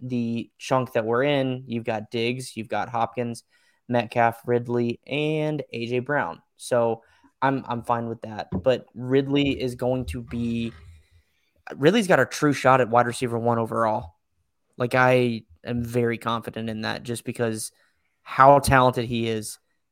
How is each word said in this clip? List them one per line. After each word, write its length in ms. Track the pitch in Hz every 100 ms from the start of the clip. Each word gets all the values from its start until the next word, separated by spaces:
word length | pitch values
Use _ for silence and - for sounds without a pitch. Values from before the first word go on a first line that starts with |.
the 500 | 123 123 117 117 - _
chunk 340 | - 131 123
that 120 | 120 110
we're 180 | 117
in, 400 | 139 143 131 127 131
you've 200 | 117 120
got 260 | 110 107
Diggs, 440 | 120 117 127 127 -
you've 100 | 107
got 220 | 104 104
Hopkins, 540 | 120 113 - 120 117 - _ _ _ -
Metcalf, 540 | 120 110 120 117 113 -
Ridley, 540 | 120 120 120 120 - -
and 560 | 143 151 156 151 151 -
A 160 | 117 117
J 120 | 123
Brown. 420 | 127 143 92 82 _ _
So 460 | - 123 117 113 _ _ _ _
I'm, 220 | 135 135 -
I'm 160 | 120
fine 240 | 117 117 117
with 120 | 113
that. 280 | 110 104 -
But 360 | 95 131 120 -
Ridley 680 | - 127 135 139 139 143 131
is 140 | 127 120
going 300 | 123 127 123
to 140 | 127
be, 520 | 117 120 117 117 117 - - - _ _ _ _ _ _ - 78
Ridley's 320 | 143 226 185
got 120 | 156
a 60 | 123
true 280 | - 151
shot 280 | 135 131 131
at 80 | 113
wide 180 | 120 120
receiver 300 | 113 123 117
one 220 | 117 117
overall. 560 | 113 113 113 107 - - _ _ _ _ _ -
Like, 180 | 123 131
I 480 | 127 127 123 113 - _
am 200 | - 120
very 340 | 117 120 117 113
confident 520 | 117 117 117 117 113
in 120 | 110
that 220 | 110 101
just 200 | - 117 -
because 460 | - 117 110 - - _ _ _ _
how 360 | - - 139 143
talented 460 | 135 135 127 123 117
he 220 | 117 113
is. 320 | 110 110 - _ _ _